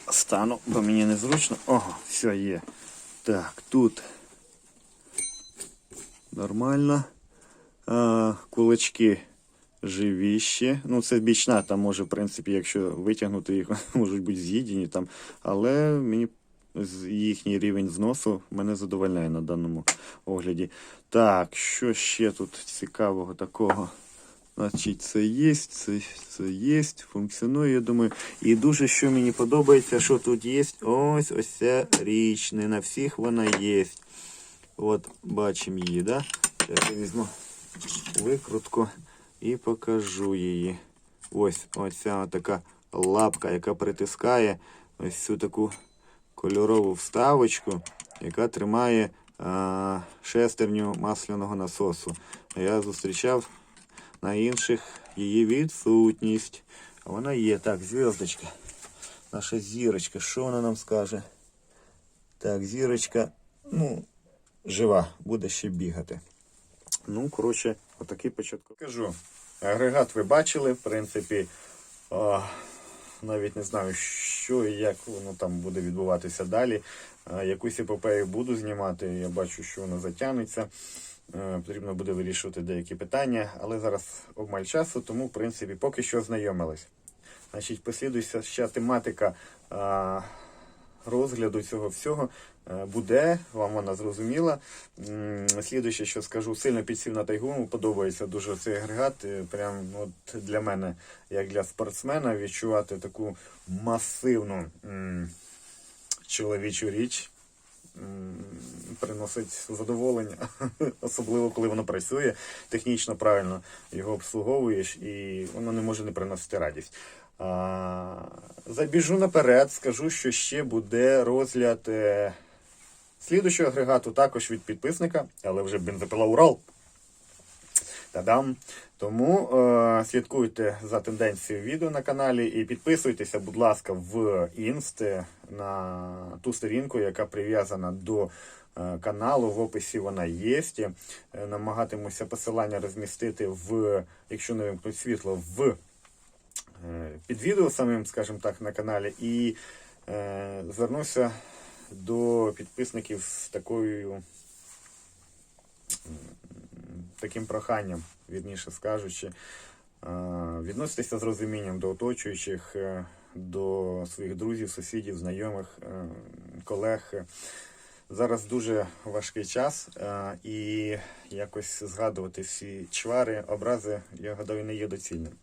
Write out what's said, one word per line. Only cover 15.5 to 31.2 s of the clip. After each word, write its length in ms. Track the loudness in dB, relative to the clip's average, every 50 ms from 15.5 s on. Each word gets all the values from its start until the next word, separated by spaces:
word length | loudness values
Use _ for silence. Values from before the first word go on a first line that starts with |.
| 0 2 4 4 4 4 4 4
мені 360 | 4 2 2 2 2 2 2 0 -2 _ _ _ _ _ _ _ -6
з-, 320 | -6 -6 -6 -6 -8 -6 -2
їхній 520 | 0 2 2 2 2 0 0 0 0 2
рівень 300 | 2 2 2 2 0 0
зносу 520 | 0 0 2 2 2 2 0 0 0 0 -2 -6
мене 240 | -4 -2 -2 0 -2
задовольняє 540 | -2 -4 -2 0 0 2 2 2 2 0 0
на 120 | 0 -2
даному 420 | -2 -2 -2 -2 -2 -2 -2 -2 -2 -2 -2 -2 -6 -18 -20 -12 _
огляді. 440 | -4 -4 -2 -2 -2 -2 -2 -4 -4 -6 -12 -20 -20 -20 -20 _ _
Так, 460 | 6 8 8 10 8 6 4 2 -2
що 380 | -4 -2 -2 -2 0 0 0 0
ще 380 | 0 0 0 2 2 2 2
тут 240 | 2 0 -6 -8 -8
цікавого 760 | -12 -12 -12 -10 -8 -10 -6 -2 0 2 2 2 0 -2 -6 -6
такого? 560 | -8 -8 -8 -2 2 2 2 2 2 -2 -6 -8 -14 -20 -20 -20 -20 -20 -20 -20 -20 _ _ _ -4
Значить, 440 | -2 -2 -2 -2 -2 -2 -4 -4
це 220 | -4 -2 2 2 4
є, 320 | 4 4 6 6 6 6
це, 460 | 4 2 -4 -10 -8 -4 -4 -2 -4 -4 -8 -12 -16 -18 -14
це 140 | -8 -6 -4 -4
є, 320 | -2 0 2 4 4 4 2
функціонує, 920 | 0 -4 -10 -14 -8 -6 -4 -4 -4 -4 -2 0 0 2 2 4 4 4
я 60 | 4
думаю. 320 | 4 4 4 4 4 2 2 -2 -10 -12 -8 2
І 140 | 4 6 6
дуже, 320 | 8 8 6 6 6 4 4
що 240 | 4 4 4 4
мені 200 | 6 6 4 4
подобається, 680 | 4 4 4 6 6 8 10 12 10 10 10 6 2 4
що 200 | 6 6 4 4
тут 260 | 6 4 2 2 2
є, 180 | 2 2 2 2 2 -2 -4
ось, 500 | 0 2 4 4 4 4 4 4